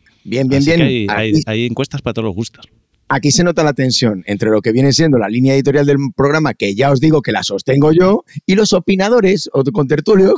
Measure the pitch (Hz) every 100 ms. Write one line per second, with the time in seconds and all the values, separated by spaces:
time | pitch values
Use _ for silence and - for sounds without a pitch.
0 | _ _ - 120 131 139 143 170 139 123
1 | 101 104 110 156 127 110 120 117 139 139
2 | 120 113 113 90 117 - - _ _ _
3 | - 139 147 - 175 170 151 143 131 120
4 | 117 98 87 101 107 107 113 117 139 120
5 | 160 127 101 117 131 135 135 139 143 139
6 | 135 - 139 156 151 107 101 101 139 139
7 | 156 156 - 104 - 98 - 135 151 165
8 | 185 208 - - - 190 214 180 170 190
9 | 196 247 190 175 - 139 135 151 135 151
10 | 185 202 190